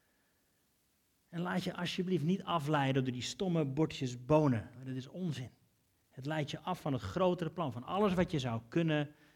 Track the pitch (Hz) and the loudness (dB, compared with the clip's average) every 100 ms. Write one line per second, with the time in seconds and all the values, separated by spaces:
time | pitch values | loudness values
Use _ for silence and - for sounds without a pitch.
0 | _ _ _ _ _ _ _ _ _ _ | _ _ _ _ _ _ _ _ _ _
1 | _ _ _ 170 180 185 180 175 175 - | _ _ _ -6 -4 -2 -4 -4 -4 -4
2 | 180 175 147 190 - 170 143 151 135 135 | 0 2 2 0 0 0 2 2 4 2
3 | 127 123 117 - 190 165 143 135 156 - | 0 -2 -6 -4 0 2 2 2 0 0
4 | 131 123 127 151 151 117 - 120 131 131 | -6 -6 4 6 6 4 -2 -10 -8 -8
5 | 127 180 180 131 123 - _ _ _ _ | -8 -6 -4 -4 -8 -14 _ _ _ _
6 | _ - 135 156 139 156 - 175 160 131 | _ -10 -4 -2 -2 -4 -6 -4 -2 -2
7 | 95 170 185 175 160 - 151 110 - 185 | -2 2 2 2 -2 -4 -4 -4 -4 0
8 | 208 185 175 151 127 117 - 170 165 151 | 2 2 2 0 -2 -4 -2 0 2 2
9 | 147 - - | 0 -8 -20